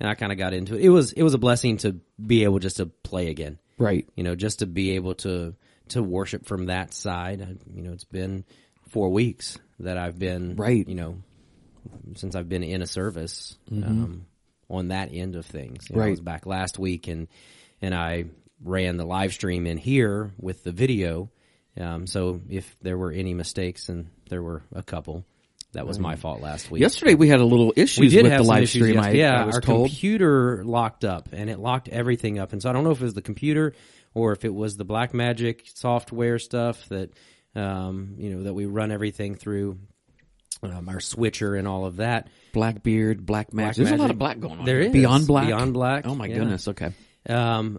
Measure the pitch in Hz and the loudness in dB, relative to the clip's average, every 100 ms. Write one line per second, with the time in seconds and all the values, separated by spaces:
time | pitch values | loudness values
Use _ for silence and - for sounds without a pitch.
0 | 110 107 104 98 92 92 95 113 185 180 | -4 -2 -4 -4 -4 -4 -4 4 8 8
1 | 123 - 160 135 123 120 123 107 107 92 | 6 2 2 4 4 4 2 0 -2 -4
2 | - - 110 117 104 95 92 - 87 - | -10 -8 2 4 6 2 0 -4 -6 -8
3 | - 92 85 76 73 78 _ - 113 95 | -8 -4 -4 -4 -8 -12 _ 0 2 2
4 | - - 90 87 104 - 98 85 95 95 | -2 -6 -4 -2 -4 -4 -4 -2 -2 -2
5 | 90 90 98 90 85 - _ _ - 123 | -4 -6 -6 -4 -6 -12 _ _ -8 -4
6 | 101 90 95 - - 95 90 90 92 - | -2 -2 -4 -8 -6 -6 -4 -4 -6 -8
7 | 104 87 90 98 92 92 - 92 87 90 | -8 -6 -6 -8 -12 -16 -16 -14 -14 -14
8 | - 95 92 95 - _ _ _ _ 113 | -12 -8 -6 -8 -12 _ _ _ _ -2
9 | 95 98 120 - - - _ - 90 90 | 2 2 0 -2 -12 -16 _ -12 -8 -6
10 | 87 85 92 90 90 90 104 120 - 90 | -6 -6 -6 -4 -6 -2 2 2 0 -6
11 | 82 90 - _ _ _ _ _ - - | -8 -10 -16 _ _ _ _ _ -20 -20
12 | - 92 98 90 87 90 82 92 87 92 | -18 -12 -8 -8 -4 -4 -4 -6 -6 -4
13 | 98 82 82 - - - - 104 101 110 | -6 -6 -10 -12 -16 -18 -10 -6 -2 -2
14 | 117 87 87 _ _ _ - 92 90 95 | -2 -8 -16 _ _ _ -10 -6 -4 -6
15 | 92 80 92 87 - 78 62 64 - 107 | -6 -8 -8 -10 -12 -14 -14 -16 -6 -2
16 | 107 87 85 80 95 95 92 - 95 85 | 0 -2 -6 -10 -6 -6 -6 -4 -4 -4
17 | - 82 80 _ - - _ _ 95 90 | -8 -10 -10 _ -20 -20 _ _ -6 -4
18 | 85 85 85 - _ _ 87 95 90 87 | -4 -6 -8 -14 _ _ -4 -2 -2 -2
19 | 82 92 98 - 95 87 85 82 123 135 | -4 -2 -2 -2 -4 -2 -2 -4 0 2
20 | 110 101 107 95 92 90 90 87 131 110 | 2 0 -6 -10 -10 -10 -8 -2 0 0
21 | 90 82 107 _ _ _ _ - 87 85 | -2 -4 -8 _ _ _ _ -10 -8 -6
22 | 90 101 90 87 92 95 - _ 92 90 | -6 -2 -2 -4 -8 -10 -10 _ -6 -4
23 | 90 82 92 87 85 - 90 - - 87 | -4 -4 -4 -4 -6 -6 -6 -6 -10 -10
24 | 85 _ - 90 85 80 76 90 - 85 | -10 _ -10 -8 -6 -8 -10 -14 -10 -10
25 | 78 80 - _ _ - - - 67 101 | -8 -10 -12 _ _ -20 -14 -10 -6 -4
26 | 85 76 80 58 73 76 - 80 175 - | -4 -6 -8 -8 -8 -10 -4 2 2 4
27 | 311 156 156 135 120 120 113 - - - | 6 8 8 8 8 6 6 4 4 8
28 | 131 185 233 135 113 110 120 120 113 113 | 8 10 10 8 8 6 6 4 4 4
29 | 101 135 151 123 107 120 123 113 135 147 | 4 6 6 4 2 2 4 4 2 0
30 | 196 220 175 139 123 110 107 117 113 - | 0 4 4 6 4 0 -2 0 0 -2
31 | 107 87 - 87 107 95 113 123 - 117 | -4 -4 -8 -8 -6 -4 -2 -4 -4 -4
32 | 120 120 110 104 95 101 127 127 160 139 | 0 0 -2 -4 -6 -4 -2 0 2 0
33 | 123 101 - 104 147 151 156 - _ _ | -2 -4 -8 -4 -2 0 0 -4 _ _
34 | _ 113 113 104 113 98 107 101 95 110 | _ -2 0 0 -4 -4 -6 -6 -4 -4
35 | 120 123 120 113 117 117 - - 123 120 | -2 -2 -2 0 -4 -4 -12 -6 -2 -2
36 | - 113 120 117 - 120 120 113 - 95 | -2 -2 0 0 -2 -2 -2 -4 -8 -8
37 | 90 _ _ _ _ 107 98 95 92 95 | -8 _ _ _ _ -6 -4 -4 -6 -8
38 | 98 98 104 92 98 98 101 104 107 104 | -10 -10 -8 -8 -6 -6 -4 -4 -4 -2
39 | 107 - 101 98 104 101 101 95 101 _ | -4 -4 -8 -8 -6 -4 -4 -6 -16 _
40 | _ _ _ _ - - 98 90 87 92 | _ _ _ _ -14 -12 -10 -10 -10 -8
41 | - - 113 - 104 98 98 95 95 90 | -6 -2 -2 0 -2 -2 -2 -4 -4 -4
42 | 113 113 - _ _ 110 113 107 113 110 | -2 -2 -6 _ _ 0 0 0 0 2
43 | 110 101 95 107 107 107 107 110 135 302 | 2 0 -2 -4 -2 -4 0 2 4 4
44 | 277 107 139 117 98 85 127 131 196 269 | 2 2 -2 -4 -10 -4 0 2 4 6
45 | 127 135 151 143 135 113 131 123 127 139 | 6 6 6 4 4 2 0 0 0 -2
46 | 135 139 104 110 113 92 - 95 85 - | -4 -6 -4 -2 -2 -2 -6 -6 -8 -8
47 | _ _ - 120 117 113 110 | _ _ -4 0 2 0 -2